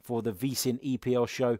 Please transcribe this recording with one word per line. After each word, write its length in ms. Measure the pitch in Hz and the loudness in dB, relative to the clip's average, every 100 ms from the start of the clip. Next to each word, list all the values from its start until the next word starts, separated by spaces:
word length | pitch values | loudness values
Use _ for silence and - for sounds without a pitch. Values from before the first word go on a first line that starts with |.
for 220 | - 117 | -4 -2
the 100 | 113 | -2
V 220 | 92 135 | -2 -2
sin 240 | 123 131 120 | 0 0 -2
E 160 | 143 123 | -2 -2
P 180 | 123 | 2
L 120 | 123 117 | 2 2
show, 320 | - 123 113 | 2 0 0